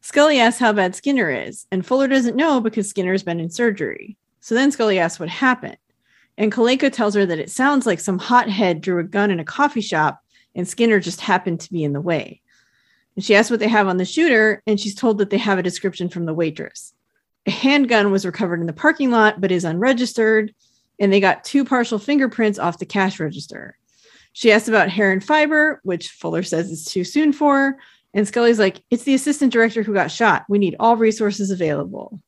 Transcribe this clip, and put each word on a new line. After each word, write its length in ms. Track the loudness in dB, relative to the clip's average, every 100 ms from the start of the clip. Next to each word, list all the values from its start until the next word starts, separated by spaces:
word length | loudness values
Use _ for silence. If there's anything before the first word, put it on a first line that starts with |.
Scully 380 | -2 2 4 6
asks 220 | 4 4
how 120 | 0
bad 220 | 2 0 -2
Skinner 340 | -2 0 0
is, 360 | -4 -6 -14 -8
and 140 | -6
Fuller 220 | -2 0 2
doesn't 280 | 2 0 0
know 240 | 0 0
because 280 | 0 -4 -6
Skinner's 340 | -4 -2 -2
been 160 | -2 -6
in 100 | -6
surgery. 680 | -2 -2 -2 -6 -8 -16 -20 _ _
So 140 | -4
then 160 | 0 0
Scully 280 | 2 0 2
asks 200 | 0 -2
what 80 | -10
happened. 500 | -2 0 0 -6 -16 _ _ _ _ _ -4
And 140 | -4
Kaleka 400 | 2 2 2 0
tells 220 | 0 0
her 100 | 2
that 140 | 0 -2
it 120 | -6
sounds 360 | -2 0 2 0
like 120 | -2
some 200 | -2 -6
hothead 640 | 2 0 2 0 0 0
drew 160 | -2 -4
a 40 |
gun 260 | -2 -2 0
in 100 | -2
a 40 |
coffee 360 | -6 -2 -2 -2
shop, 400 | -4 0 0 -2 _ _ _
and 140 | -10 -8
Skinner 320 | 0 2 2
just 200 | 0 -8
happened 380 | -2 0 0 -8
to 120 | -6
be 100 | -4
in 120 | -4
the 60 | -4
way. 420 | -2 -4 -4 -16 _ _ _ _ _ _ _ -12
And 80 |
she 100 | 4
asks 160 | 4 4
what 80 | 0
they 100 | 2
have 200 | 2 2
on 80 | 0
the 80 |
shooter, 580 | -2 0 2 4 2 0 -2
and 120 | -2
she's 160 | -2
told 220 | -2 -2 0
that 120 | 0
they 80 | -2
have 200 | 0 -2
a 40 |
description 480 | -2 -4 -6 -6 -8
from 160 | -6 -6
the 80 |
waitress. 580 | -2 -4 -4 -14 -16 -20 _ _ _ _ _ -8
A 40 |
handgun 640 | -2 2 2 4 2 2
was 140 | 0 -2
recovered 340 | -4 -4 -2
in 60 | -6
the 80 |
parking 360 | 0 0 2 0
lot, 300 | 4 4 2
but 100 | -2
is 140 | 0
unregistered, 880 | -2 -2 0 0 -2 0 2 2 0 _ _ _ _ _
and 100 | 2
they 80 | 4
got 220 | 2 0
two 220 | 0 0
partial 340 | 2 0 0 -4
fingerprints 600 | 0 0 0 0 -2 0
off 200 | -4 -6
the 60 | -6
cash 320 | -2 -2 -2
register. 600 | -8 -8 -16 -18 -18 -20 _ _ _ _ _
She 180 | 0 4
asks 160 | 4 4
about 220 | 2 2
hair 200 | 2 2
and 140 | 2
fiber, 560 | 2 2 2 2 0 -2
which 260 | -6 -6 -8
Fuller 320 | -10 -6 -4
says 280 | -2 -4 -4
is 140 | -8
too 180 | -8 -6
soon 280 | -2 0 2
for, 460 | 2 2 4 2 -2 -14 _ _
and 160 | -2 -2
Scully's 300 | 2 2 4
like, 240 | 2 0 _
"It's 140 | -4
the 100 | 2
assistant 380 | 0 2 0 2
director 280 | 4 2 0
who 120 | -2
got 160 | 0 -2
shot. 340 | 0 2 2 0
We 80 | 0
need 180 | 0 0
all 180 | 2 4
resources 520 | 2 2 -2 -2 -4
available." 720 | -2 -2 -2 -6 -10 -14 -18